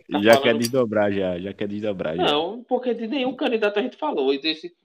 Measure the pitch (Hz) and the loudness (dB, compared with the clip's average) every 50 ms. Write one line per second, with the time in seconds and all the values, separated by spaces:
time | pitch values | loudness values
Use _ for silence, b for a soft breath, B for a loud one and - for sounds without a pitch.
0 | - - - 98 101 113 117 113 - 120 113 113 120 117 131 131 120 107 107 107 | -2 -6 -2 2 6 6 6 8 6 4 2 2 0 0 0 0 0 2 2 2
1 | 104 104 98 98 95 90 90 87 92 98 98 - 107 101 101 104 110 107 98 90 | 2 2 2 0 0 -2 -2 -4 -6 -8 -8 -6 -6 -6 -6 -4 -4 -4 -4 -4
2 | 87 78 82 - 170 156 147 151 165 185 220 247 - - 254 247 - 254 226 - | -4 -4 -2 0 0 2 2 0 0 -2 -6 -10 -4 -2 -2 -2 0 -2 -4 -4
3 | 226 214 302 277 247 262 254 - 302 254 233 220 - - - 208 190 240 - - | -4 -4 -4 -2 -2 -4 -4 -2 -2 -2 0 0 0 0 0 0 -2 -4 -4 -6
4 | 311 294 240 156 131 135 143 139 143 160 156 156 - 175 - _ _ | -4 -4 -2 0 0 0 0 0 -2 -4 -4 -6 -8 -16 -16 _ _